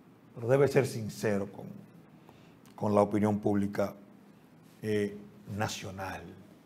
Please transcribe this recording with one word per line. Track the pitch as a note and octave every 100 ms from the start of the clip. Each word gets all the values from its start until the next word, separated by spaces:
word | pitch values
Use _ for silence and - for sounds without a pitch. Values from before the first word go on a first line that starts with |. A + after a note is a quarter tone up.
| - - - -
Pero | A#2
debes | C3+ C#3
ser | C#3+ A#2
sincero | A#2+ G#2 - A2+ G2+ G2+
con, | - - - - - - - - - - - - -
con | A2
la | G#2
opinión | G2+ G#2+ G#2+ G2+
pública, | G#2+ G2+ G2+ G2+ G2 - - - - - - - - -
eh, | G#2+ G#2 G#2 - - - - G2+
nacional. | A2 - G2+ F#2+ F#2+ F#2 E2+ - - -